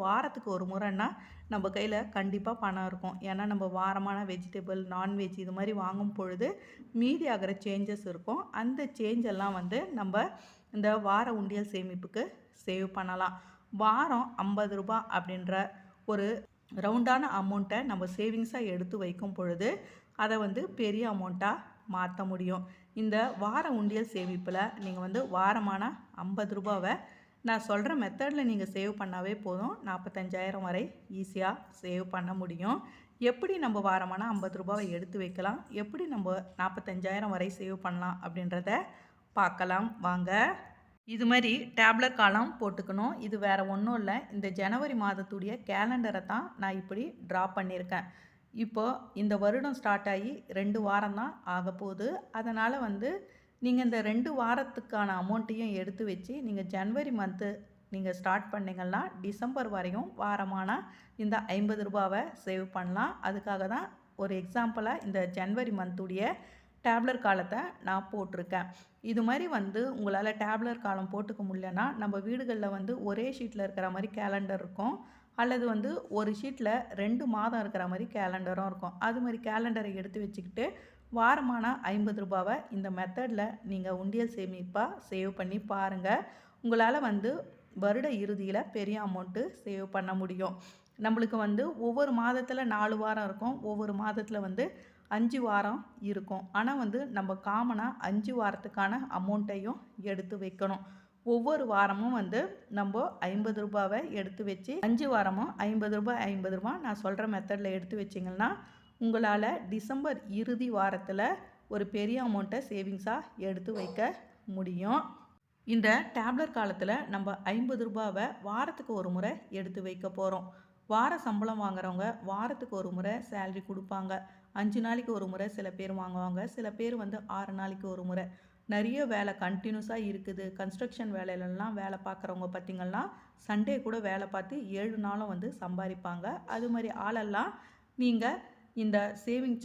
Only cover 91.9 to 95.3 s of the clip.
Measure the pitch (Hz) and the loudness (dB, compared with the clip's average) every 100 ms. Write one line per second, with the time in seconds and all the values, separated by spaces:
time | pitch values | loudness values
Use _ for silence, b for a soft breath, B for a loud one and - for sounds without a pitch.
91.9 | 240 285 233 233 254 254 262 247 208 214 | 4 4 4 4 2 0 0 2 2 2
92.9 | 214 214 214 202 202 226 277 214 208 214 | 2 2 0 -2 -2 -2 -2 -2 -2 -2
93.9 | 202 214 208 214 214 190 190 311 B B | 0 0 -2 -2 -4 -2 0 -2 B B
94.9 | B B 208 233 | B B 2 2